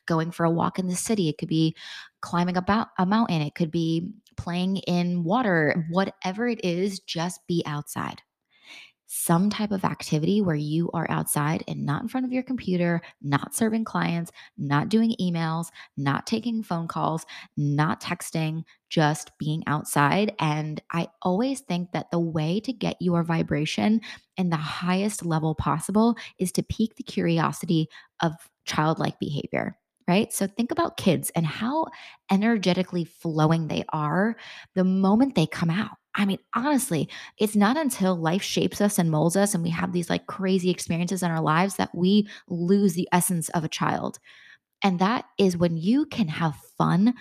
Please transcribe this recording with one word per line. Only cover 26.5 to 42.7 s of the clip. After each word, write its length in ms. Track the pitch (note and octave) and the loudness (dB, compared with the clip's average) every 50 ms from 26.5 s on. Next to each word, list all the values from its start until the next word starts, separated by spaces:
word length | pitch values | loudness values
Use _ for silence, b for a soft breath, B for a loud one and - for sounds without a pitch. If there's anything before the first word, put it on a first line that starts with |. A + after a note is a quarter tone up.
to 120 | - - - | -2 -2 -2
pique 320 | - - - A3 A3+ _ | -2 -2 -2 -2 -2 _
the 80 | - - | -8 -14
curiosity 840 | - - G3+ F3 E3+ E3 E3 D3+ C#3 D3+ - - E3+ F3 D#3+ D#3 B B B B B _ - | -8 -4 0 2 2 2 2 2 0 -2 -2 -2 2 2 2 2 B B B B B _ -2
of 120 | F3 D#3+ D#3 - - - _ _ _ | -2 -2 -2 -4 -12 -20 _ _ _
childlike 560 | - - - D3+ D#3+ D#3+ - - - - - | -4 -2 0 2 2 0 0 -2 -4 -4 -4
behavior, 580 | - - D3 - - - - B1 A1 - - _ _ _ _ _ _ - | -6 -6 -4 -6 -4 -4 -2 -2 -2 -4 -6 _ _ _ _ _ _ 2
right? 240 | F3 G3+ A3+ - | 2 2 2 0
So 160 | - - G3+ F#3+ | -2 -4 -4 -4
think 240 | - - A#3 - | -2 -2 -4 -2
about 240 | D#4+ E4 E4+ - - | 0 -2 -2 -2 -2
kids 340 | - - G3 D#3 C#3 C#3+ - - | 0 2 2 2 2 0 -2 -2
and 100 | E3+ E3 | -2 -2
how 400 | D3+ - - G#3+ A#3+ C#4+ D#4+ E4 - B B B B B B _ - | -2 -2 -4 -4 -2 0 -2 -2 -4 B B B B B B _ 0
energetically 720 | G3 G3 G#3+ A#3 A#3 G#3 F3+ F3+ F3 F#3 F#3 - F3+ F3 E3 | 0 2 2 2 2 2 2 2 0 0 -2 -2 -4 -4 -6
flowing 640 | - - - - E3+ D3+ D#3 D#3 D#3 E3 E3 D#3+ D3 | -6 -8 -8 -6 -2 2 4 4 4 4 2 0 -2
they 160 | - - - - | -4 -4 -4 -4
are 440 | - D#3 D3+ D3 D#3+ F3+ G3+ A3+ A3+ B B B B B B B - | -4 -4 -2 0 0 2 0 0 -2 B B B B B B B -2
the 100 | F#3+ F#3 | 0 2
moment 520 | F#3 F#3+ F#3+ F#3+ F#3+ G#3 A3+ C#4 C#4 - | 2 2 4 4 6 6 6 4 4 2
they 100 | - D#3+ | 2 0
come 240 | - - - F3+ E3 | 0 0 -2 -2 0
out. 220 | D#3+ G#3 A3 - - - _ _ - | 0 0 -2 -4 -8 -16 _ _ -2
I 100 | - G3+ | 0 0
mean, 120 | G3 F#3 - _ _ - | 0 0 -2 _ _ -4
honestly, 540 | A#3 A#3+ D4+ D4 B3 - - E3+ C#3+ D#3 B B B B B B - | -2 0 2 2 2 0 0 0 -2 -2 B B B B B B -2
it's 180 | G#3+ G#3 - | -2 2 4
not 200 | G#3 G#3 G#3+ C4 | 4 4 4 4
until 380 | D#4+ D#4+ B3+ - - G3 F#3 F#3 | 2 0 -2 0 0 0 0 0
life 280 | E3+ D#3+ D#3+ E3+ G3+ | 0 0 0 0 0
shapes 380 | - - - F#3+ G3 F#3 - - | -2 -2 -2 0 0 0 0 0
us 200 | G#3 G#3 - - | 0 2 2 2
and 100 | E3+ E3 | 2 2
molds 240 | D#3 D3+ D#3+ E3+ E3+ | 4 4 2 4 4
us 180 | G3 G3+ G3+ | 2 2 2
and 120 | G3+ F3 E3 | 0 -2 -2
we 60 | E3 | -2
have 220 | E3+ E3+ - - | -2 -4 -4 -4
these, 160 | F3 F3 E3+ - | -2 -4 -2 -2
like, 200 | F3 F3+ - - | -4 -4 -4 -8
crazy 420 | - - F#3+ F#3 F#3+ F#3+ F3 F#3 | -8 -4 0 0 2 2 2 0
experiences 540 | F3 - - - F3 E3 F3 F3 G3 F3+ F#3 | 0 -2 -2 -4 -2 -2 -2 -2 -2 -2 -2
in 60 | E3+ | -2
our 80 | E3 D#3+ | 0 0
lives 340 | D#3 D3+ D#3 E3 F#3+ G3 - | 2 2 2 2 2 0 0
that 180 | - F#3 - | -2 -4 -4
we 360 | - F3 F3+ F#3 G3+ G#3 G#3 G#3 B B B | -2 0 2 4 6 4 4 2 B B B
lose 480 | - F3+ E3 F3 F3 | -8 -4 -2 2 4